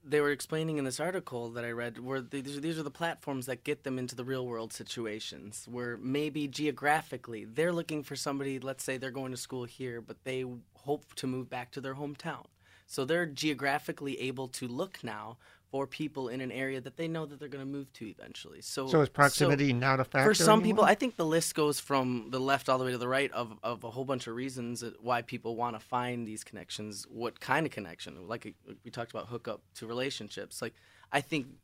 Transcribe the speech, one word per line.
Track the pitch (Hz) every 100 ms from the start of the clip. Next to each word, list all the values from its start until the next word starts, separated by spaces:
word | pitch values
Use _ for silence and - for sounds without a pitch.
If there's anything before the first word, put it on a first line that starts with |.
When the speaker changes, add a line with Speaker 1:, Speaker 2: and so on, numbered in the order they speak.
Speaker 1:
they | 147 147
were | 147
explaining | 139 - 160 160 151
in |
this | 135 127
article | 160 185 - 120 117
that | 117
I | 117
read, | 117 120 113
were | 123 135
the, | 120 143
these, | 135 143
these | 156 160
are |
the | 143
platforms | - 170 160 - 135 127
that | 123
get | - 147
them | 139 127
into | 123 123
the |
real | 123 131
world | 123 117 113
situations | - 117 - 113 107 - 69 101 107 -
where | 120 120 117
maybe | 127 139 151 147 143
geographically | 127 151 120 143 156 - 127 - 113
they're | 107 117 170
looking | 170 160 151
for | 139 135
somebody, | 151 139 139 131
let's | 131 131
say | - 131
they're | 131
going | 127 131
to | 123
school | - 131
here, | 120 - 127 117
but | 110 107
they | 131 131 127 123 -
hope | - 143 147 -
to | - 135
move | 127 123
back | 127 123
to | -
their | 131
hometown. | 135 147 143 170 131 - _ _ - _
So | -
they're | 135 170 170
geographically | 135 151 131 139 143 - - 143 131
able | 131 127 131
to | - 127
look | 120 190 -
now | 117 107 110 117 - - _
for | 135 135
people | - 151 143 123
in | 131
an | 131
area | 117 135 135
that | 127 -
they | 165
know | 165
that | 151 139
they're | 147
gonna | 139
move | 135 143 139
to | - 110
eventually. | - 53 - - 76
So, | - - 131
Speaker 2:
So | 156
is | 139
proximity | - 143 - 139 139 143
Speaker 1:
so | 120
Speaker 2:
not | 131 131
a |
factor | 131 135 143
Speaker 1:
for |
some | 190 175 214
people, | 214 214
Speaker 2:
anymore? | 170
Speaker 1:
I | 208
think | 247 -
the |
list | 160 165 160
goes | - 151 143
from | - 139 127 123 110
the | 131
left | 135 135 -
all | 131
the |
way | 127
to | 127
the | 123
right | 131 139
of, | 113 117 107
of | 110 117
a | 117
whole | 120
bunch | 135 131 120
of | 117
reasons | 131 127 120 117
that | 113 -
why | 113 120
people | 117 120 113 113
wanna | 120 110
find | - 123 123 120 110
these | 107
connections, | - 104 85 - 107 104 -
what | 110 117 -
kind | - 139
of | 156
connection. | - 92 - - 73 92
Like, | 117 110 - -
uh, | 101
we | 123
talked | 113 117
about | 113 107
hookup | 117 - 104 _ -
to | 113
relationships. | 120 135 - 107 - 98 -
Like, | 117 _ - - -
I | 143
think | - 156 127 -